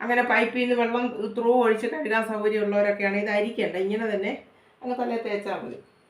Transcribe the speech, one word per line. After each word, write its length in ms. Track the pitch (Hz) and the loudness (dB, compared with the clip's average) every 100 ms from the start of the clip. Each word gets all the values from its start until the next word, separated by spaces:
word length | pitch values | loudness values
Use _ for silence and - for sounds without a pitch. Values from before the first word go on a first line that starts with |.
അങ്ങനെ 200 | 226 247 233 | 0 2 4
പൈപ്പിൽ 320 | 226 233 247 | 4 2 2
നിന്ന് 140 | 247 240 | 2 2
വെള്ളം 260 | 233 240 240 - 208 240 | 2 0 -2 -2 -4 0
ത്രൂ 140 | 233 247 | 4 6
ഒഴിച്ച് 220 | 226 214 233 | 6 4 0
കഴുകാൻ 320 | 311 240 226 220 | -4 -2 0 0
സൗകര്യമുള്ളവരൊക്കെയാണെങ്കിൽ 1000 | 214 214 214 202 202 208 202 196 202 208 | -2 0 0 0 2 2 0 0 -2 0
ഇത് 80 | 208 | 0
അരിക്കണ്ട, 380 | 220 233 202 180 196 | -2 -2 -4 -2 -2
ഇങ്ങനെ 200 | 214 220 | -2 -2
തന്നെ 200 | 202 208 269 - _ _ _ | -2 -4 -6 -12 _ _ _
അങ്ങ് 120 | 247 247 | -8 -4
തലയിൽ 200 | 240 226 214 | -4 -4 -4
തേച്ചാൽ 320 | 202 202 185 | -4 -4 -6
മതി. 140 | - - - _ | -8 -14 -18 _